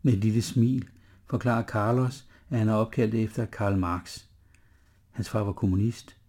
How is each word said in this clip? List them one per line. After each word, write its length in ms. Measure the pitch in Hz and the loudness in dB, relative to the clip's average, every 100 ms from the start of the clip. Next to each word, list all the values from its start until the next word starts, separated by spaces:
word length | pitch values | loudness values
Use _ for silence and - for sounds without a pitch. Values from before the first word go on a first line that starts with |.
Med 120 | 147 | 2
et 60 | 107 | 2
lille 220 | 110 110 | 2 0
smil 460 | 110 - 117 127 98 - - - - | 0 2 2 2 -4 -16 -20 -20 -6
forklarer 400 | 123 123 117 113 | -2 0 0 -2
Carlos, 600 | 110 104 120 127 131 - - - | -2 2 2 0 -4 -18 -20 -6
at 100 | 120 | 0
han 100 | 110 | 2
er 40 | |
opkaldt 420 | 110 110 - 110 113 | 2 0 0 0 0
efter 300 | 110 - 110 | -2 -2 -6
Karl 320 | - 101 95 | -2 0 0
Marx. 480 | 90 87 - - - - _ - - _ _ _ _ | 0 -4 -8 -18 -20 -20 _ -20 -20 _ _ _ _
Hans 180 | - 107 | -8 -4
far 140 | 107 | -2
var 80 | 101 | -2
kommunist 640 | - 98 95 110 - - - | 0 0 2 0 -2 -14 -20